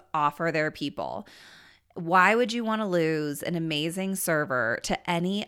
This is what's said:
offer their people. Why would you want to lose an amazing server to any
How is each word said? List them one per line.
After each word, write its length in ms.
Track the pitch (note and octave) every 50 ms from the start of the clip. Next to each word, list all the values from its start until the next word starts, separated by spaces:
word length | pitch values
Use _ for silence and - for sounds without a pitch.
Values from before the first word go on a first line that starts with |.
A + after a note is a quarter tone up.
| - _ -
offer 360 | D#3 D3 D3 - - E3 E3
their 220 | D3+ D#3 D3+ D#3
people. 560 | D3+ - D3+ C#3+ - - D#2+ B1+ B1+ G2 - - - - - - - - - - - _ _ _ _
Why 400 | - E3+ E3 F3+ F#3 F3+ G3 A3
would 180 | A#3 B3 G#3+ A#3
you 100 | A#3+ A3+
want 180 | A3 A3 G#3+
to 60 | A3
lose 560 | G3 F3 F3 D#3+ D#3+ D#3+ D3+ D3+ D3 D3 - -
an 120 | - F3
amazing 600 | E3 E3 D#3+ D3+ D3 D3+ E3 E3+ F#3+ F#3+ F#3+ F#3+
server 640 | F#3 - F#3 D#3+ D3+ D3 - C3 B2+ A2+ A2+ A#2 - -
to 260 | - F#3 - - -
any 360 | F3 E3+ F3 F#3 G3+ G#3 G#3